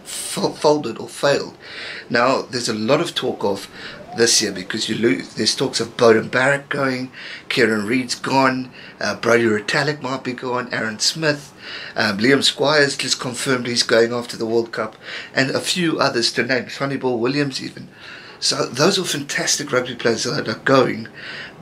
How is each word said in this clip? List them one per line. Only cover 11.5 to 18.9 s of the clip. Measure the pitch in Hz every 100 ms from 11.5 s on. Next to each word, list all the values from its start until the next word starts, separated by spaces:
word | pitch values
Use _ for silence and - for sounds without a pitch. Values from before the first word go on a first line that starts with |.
| - - - - -
um, | 107 98
Liam | 120 139
Squires | - - 139 151 139 -
just | 131 -
confirmed | 131 123 143 127 120
he's | 120
going | - 117 117
after | 120 120 -
the | 117
World | 117 113
Cup, | - 110 - - - -
and | - 131
a | -
few | - 185 165 -
others | 120 117 117
to | -
name, | 120 127 110
Sonny | - 139 135
Bill | 131 120
Williams | 120 147 143 131
even. | - - - - - - - -
So | - 135 -
those | 117 160